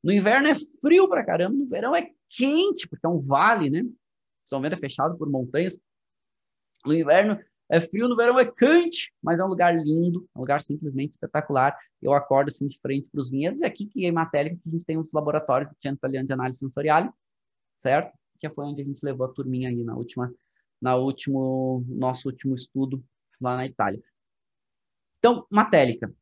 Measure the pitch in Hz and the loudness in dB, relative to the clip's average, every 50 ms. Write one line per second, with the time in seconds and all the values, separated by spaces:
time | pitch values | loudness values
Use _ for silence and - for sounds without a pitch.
0 | - 160 196 202 185 208 233 269 285 302 302 - - _ _ _ - 294 339 370 | 2 2 2 4 4 4 2 4 4 2 2 0 -2 _ _ _ 2 6 6 6
1 | 381 381 - 285 - - - 160 175 196 262 277 285 247 - - 220 247 302 339 | 6 6 2 -2 0 -2 0 0 0 0 0 -2 -2 -2 -4 -4 -2 0 -2 -2
2 | 349 - _ _ _ _ - - 247 277 294 320 381 403 - - - - - - | -2 -6 _ _ _ _ -4 0 0 2 2 2 2 2 0 -4 -8 -14 -12 -4
3 | - 165 175 160 135 135 139 143 175 214 233 208 165 139 143 170 247 233 - _ | -2 -2 -2 -2 0 0 2 4 4 4 4 2 2 0 0 -2 -4 -6 -10 _
4 | _ _ _ _ _ _ _ _ _ _ 143 135 131 151 - 175 151 135 - - | _ _ _ _ _ _ _ _ _ _ -6 -4 -4 -4 -6 -6 -8 -10 -4 -2
5 | 139 160 170 170 156 143 139 131 127 123 - 147 175 180 170 - _ _ _ _ | -2 -2 -2 -4 -4 -4 -2 -4 -4 -2 -2 -2 -2 -2 -6 -10 _ _ _ _
6 | _ _ _ _ _ _ _ _ _ _ _ _ _ _ _ _ _ 139 151 165 | _ _ _ _ _ _ _ _ _ _ _ _ _ _ _ _ _ 0 0 0
7 | 160 143 156 185 208 214 202 208 - _ _ _ _ _ 160 165 170 - - 208 | 4 4 4 6 6 4 0 -4 -6 _ _ _ _ _ 2 2 2 0 -4 -2
8 | 233 247 247 220 233 240 247 262 240 240 - - 240 277 320 349 349 339 339 - | 0 0 2 2 2 4 4 4 2 2 2 2 4 6 6 6 4 2 -4 -6
9 | - - _ _ - 165 170 170 185 190 190 180 175 175 170 165 156 147 156 165 | -10 -10 _ _ -2 -2 0 0 0 -2 0 2 4 4 4 2 0 0 2 2
10 | 170 175 170 180 - _ _ - 127 123 143 151 - - 147 151 160 147 135 131 | 2 0 0 -4 -6 _ _ -10 -2 -2 -2 -2 -2 -6 -8 -8 -6 -6 -4 -4
11 | 139 147 _ _ - - - 156 151 - 143 131 131 139 - - - _ _ _ | -6 -6 _ _ -14 -6 -4 -6 -4 0 0 2 2 2 0 -4 -18 _ _ _
12 | - - 143 143 139 - 135 135 139 143 - - 143 139 - _ _ 135 139 139 | 0 2 2 2 2 2 2 2 2 0 -2 -6 -6 -6 -6 _ _ -4 -4 -4
13 | 139 _ - 147 135 127 131 135 147 175 233 285 349 - - - 202 208 _ - | -6 _ -6 -6 -6 -4 -4 -2 -2 -2 -2 -2 -4 -4 -4 -6 -12 -10 _ -4
14 | 185 175 170 170 165 165 - 147 147 160 175 175 _ 160 160 165 170 - 160 160 | -2 0 0 0 -2 0 -2 -2 -2 -2 -6 -10 _ -6 -6 -6 -4 -4 -4 -4
15 | 156 156 - 156 147 147 147 156 156 - 127 131 143 143 - _ - 139 139 - | -4 -2 -4 -2 -2 0 -2 -2 0 0 0 0 0 -4 -12 _ -6 -6 -6 -4
16 | - 131 131 135 131 135 135 131 127 127 127 - 135 135 - 147 147 156 151 156 | -6 -6 -4 -4 -4 -4 -4 -4 -4 -6 -6 -8 -10 -8 -6 -4 0 4 4 4
17 | 196 - - _ _ _ _ _ _ _ _ _ _ _ _ _ - 135 135 147 | 2 0 -8 _ _ _ _ _ _ _ _ _ _ _ _ _ 0 2 2 2
18 | - - _ _ _ _ _ _ - 151 156 - 143 147 143 139 139 139 139 135 | 0 -4 _ _ _ _ _ _ -12 -10 -10 -8 -10 -8 -8 -8 -8 -8 -8 -6
19 | - 143 131 127 127 127 131 - 135 131 127 127 127 127 120 120 117 117 120 123 | -6 -8 -4 -4 -4 -6 -4 -8 -6 -4 -4 -4 -4 -4 -4 -4 -4 -6 -6 -8
20 | 120 120 - 127 123 123 123 _ _ _ _ _ _ _ _ _ 123 127 127 127 | -10 -8 -6 -6 -6 -6 -8 _ _ _ _ _ _ _ _ _ -2 0 0 2
21 | 131 135 135 - - 143 135 135 131 131 131 131 131 131 131 127 123 127 127 107 | 0 -2 -4 -4 -6 -4 -2 -2 -2 -2 -2 -2 -2 -2 -4 -4 -6 -6 -4 -2
22 | 127 127 127 - - 135 127 - - 135 131 123 127 _ _ 135 135 131 135 131 | -2 -2 -2 -4 -8 -10 -10 -6 -6 -6 -4 -4 -8 _ _ -4 -4 -4 -6 -10
23 | 123 _ _ _ _ _ _ _ 127 127 123 127 127 131 - - 104 101 98 - | -10 _ _ _ _ _ _ _ -6 -4 -4 -4 -6 -8 -2 -2 -2 -2 -2 -6
24 | _ _ _ _ _ _ _ _ _ _ _ _ _ _ _ _ _ _ _ _ | _ _ _ _ _ _ _ _ _ _ _ _ _ _ _ _ _ _ _ _
25 | _ _ _ _ - 233 240 - - _ 202 202 - - - 160 139 120 113 - | _ _ _ _ 4 4 4 4 -4 _ 2 2 4 6 6 6 6 4 2 -4
26 | - 107 - _ | -8 -10 -10 _